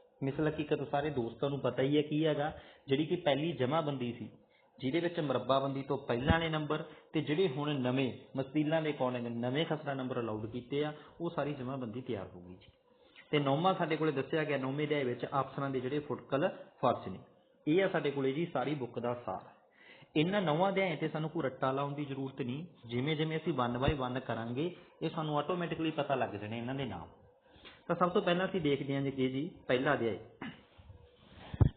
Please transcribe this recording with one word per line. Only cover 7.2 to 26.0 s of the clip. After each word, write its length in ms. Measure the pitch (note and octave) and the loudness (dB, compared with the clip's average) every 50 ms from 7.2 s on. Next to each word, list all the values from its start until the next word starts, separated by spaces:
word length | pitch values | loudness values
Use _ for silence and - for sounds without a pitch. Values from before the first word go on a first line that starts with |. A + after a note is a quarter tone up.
ਜਿਹੜੇ 280 | C#3 B2+ D3+ E3+ G3 F3 | 0 2 2 2 2 2
ਹੁਣ 240 | C3 D3 C#3+ D3 D3 | 2 0 -2 0 0
ਨਵੇਂ 380 | C3+ B2 B2 B2+ C3+ C3+ A#2+ G#2 - - - - | 0 0 2 2 2 2 0 -2 -6 -12 -8 -6
ਮਸੀਲਾਂ 440 | C3+ C3 C3+ D3 D3+ D3+ D3+ D#3+ D#3+ D#3 | -6 -6 -2 0 0 2 2 2 2 0
ਦੇ 80 | D3+ | 0
according 380 | D3 - C3 B2 B2 B2 A#2+ A#2+ A#2 | 0 0 0 0 0 -2 -4 -4 -4
ਨਵੇਂ 280 | A#2 A#2+ B2 C3 D3 E3 | -2 -2 0 0 0 0
ਖਸਰਾ 280 | - D#3+ D3 - C#3+ C#3 | 0 -2 -2 -2 -4 -4
ਨੰਬਰ 260 | C3 C3 B2 B2 B2 | -4 -4 -2 -2 -2
ਅਲਾਊਡ 260 | A#2 A2 G#2+ G#2+ A2 | -2 -2 -2 -4 -4
ਕੀਤੇ 380 | G#2+ A2+ B2 B2 - C#3 C#3+ D3 | -6 -6 -8 -6 -4 -2 -2 -2
ਆ, 80 | D3+ D3+ - - - - - | -2 -4 -8 -14 -20 -12 -8
ਉਹ 100 | E3+ E3+ | -8 -4
ਸਾਰੀ 240 | E3+ D#3+ C#3 C#3+ D3 | -2 -2 -2 -2 -4
ਜਮ੍ਹਾਂਬੰਦੀ 460 | C#3 B2+ B2+ C#3 C3+ B2+ A2+ G#2+ B2+ | -6 -6 -6 -6 -6 -6 -6 -8 -8
ਤਿਆਰ 260 | B2+ - A2+ G2 F#2 F#2 F2 | -6 -4 -6 -6 -6 -8 -12
ਹੋ 60 | F2+ | -16
ਗਈ 120 | F2 F2+ F#2 | -16 -18 -18
ਜੀ। 160 | - - - - _ _ _ _ _ - - _ - - - | -18 -20 -20 -20 _ _ _ _ _ -20 -20 _ -20 -8 0
ਤੇ 80 | - D3 | 0 2
ਨੌਵਾਂ 340 | C#3+ C#3 C#3 D3+ F3 F#3+ F#3 | 4 4 2 4 4 4 4
ਸਾਡੇ 220 | F3+ F3 D3+ D#3+ | 4 2 0 2
ਕੋਲੇ 160 | D3 D#3 D#3 C#3 | 2 2 2 2
ਦੱਸਿਆ 320 | C3+ C3+ - E3 D#3+ D#3 | 0 0 0 0 0 2
ਗਿਆ, 120 | C#3+ C#3+ | 2 0
ਨੌਵੇਂ 300 | C3+ C3 C3 C#3 D3 D3+ | 0 0 -2 0 0 0
ਅਧਿਆਇ 180 | C#3+ D3+ D3 C#3 | 0 0 0 0
ਵਿੱਚ 200 | B2 B2 B2 - - D3 C3+ | 0 -2 -2 -4 -2 0 0
ਅਫਸਰਾਂ 300 | C3 - - - C#3 C#3 | -2 0 -2 -4 -4 -2
ਦੇ 100 | C3+ B2+ | -2 -2
ਜਿਹੜੇ 180 | A#2 B2+ D3 D3 | -2 0 -2 -2
ਫੁਟਕਲ 500 | D3 - B2 A2+ - - D3 C#3 E3+ F#3+ - - - - - - - | -2 -4 -6 -6 -4 -2 0 2 2 0 0 -4 -12 -18 -6 0 2
ਫਰਜ਼ 260 | B2 A2+ - - F#2+ | 2 2 2 -2 -8
ਨੇ। 100 | F#2 - - - - _ _ _ _ _ _ | -10 -10 -12 -18 -20 _ _ _ _ _ _
ਇਹ 160 | D3+ D3+ F#3 G3 | 2 4 4 4
ਆ 40 | F#3 | 4
ਸਾਡੇ 220 | F#3 E3 D3 D3 | 2 2 2 2
ਕੋਲੇ 220 | C3+ C#3 C3+ C3+ C3+ | 0 2 0 0 2
ਜੀ 140 | D3+ F3 E3+ - | 0 -2 -2 0
ਸਾਰੀ 220 | C3+ B2 C3+ D#3 | -2 0 0 0
ਬੁੱਕ 240 | C#3+ B2 A#2 - B2+ | -2 -4 -4 -4 -4
ਦਾ 160 | A#2 A#2+ B2 A#2+ - | -2 -2 -2 -2 -4
ਸਾਰ। 220 | - F#2 F#2+ - - - - _ _ _ _ - - - - - - _ | -6 -6 -6 -8 -12 -20 -20 _ _ _ _ -20 -20 -20 -20 -20 -2 _
ਇਹਨਾਂ 260 | D#3 D3+ F3+ G3+ G#3 F#3+ | 2 2 4 2 2 2
ਨੌਵਾਂ 280 | E3 D3 D#3+ F#3 G3+ F#3+ | 2 2 4 2 2 2
ਅਧਿਆਇ 240 | F#3+ F#3+ F#3 D#3 | 2 2 0 0
'ਤੇ 120 | D3 D#3+ D3+ | -2 -2 -4
ਸਾਨੂੰ 220 | D3+ D#3 D#3 D#3 | -2 -2 -4 -2
ਕੋਈ 120 | - E3+ C#3+ | -2 -2 -2
ਰੱਟਾ 300 | B2+ B2 - C#3 C3 C3+ | -2 -2 0 0 0 2
ਲਾਉਣ 220 | C#3 C#3+ C#3+ C#3+ | 2 0 -2 -2
ਦੀ 100 | C#3+ D3 | -4 -6
ਜ਼ਰੂਰਤ 380 | C3+ C3+ C3 C3+ C3+ C3 - C3+ | -6 -6 -6 -6 -6 -4 -4 -4
ਨਹੀਂ, 220 | A#2+ B2+ D3 F3+ F3 - - - | -4 -4 -6 -8 -10 -14 -18 -12
ਜਿਵੇਂ 300 | A2+ A#2 B2 C3 D3+ D#3+ | -4 -2 -2 0 0 0
ਜਿਵੇਂ 220 | D3 D#3+ D#3+ D#3+ D#3+ | 0 0 0 -2 -2
ਅਸੀਂ 140 | D#3 F3 D#3 | -2 0 0
one 280 | B2+ B2 A#2+ A#2+ B2 C3+ | 2 2 0 0 2 2
by 100 | C#3+ D#3 C3+ B2+ | 2 2 2 -2
one 180 | B2 B2 C3 | -2 -2 -4
ਕਰਾਂਗੇ 500 | - - A#2 A2+ A2+ A#2 A#2+ C3 D#3+ F3+ F3+ - - - - - D#3 | -2 -2 -4 -4 -2 -4 -2 -2 -2 -2 -4 -8 -14 -20 -10 -6 -4
ਇਹ 80 | D#3+ | -4
ਸਾਨੂੰ 280 | D3+ E3 D#3 D3+ D3 D3 | -2 -2 -2 0 0 0
ਆਟੋਮੈਟਿਕਲੀ 520 | D3 - F#3 F3 E3+ D#3 D#3+ D3 D#3+ D#3+ | 0 0 -2 -2 -2 -2 -2 -2 -2 0
ਪਤਾ 240 | D3+ D3 | 0 0